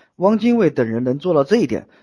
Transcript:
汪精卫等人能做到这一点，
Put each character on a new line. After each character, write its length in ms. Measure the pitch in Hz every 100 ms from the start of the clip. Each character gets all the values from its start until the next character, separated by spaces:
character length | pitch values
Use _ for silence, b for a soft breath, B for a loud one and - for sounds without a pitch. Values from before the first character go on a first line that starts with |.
| b
汪 240 | - 185 220
精 200 | 233 240
卫 120 | 175
等 160 | 139 113
人 160 | 113
能 160 | 127 135
做 160 | 180
到 80 | 156
这 140 | 135 220
一 100 | -
点， 220 | 107 - b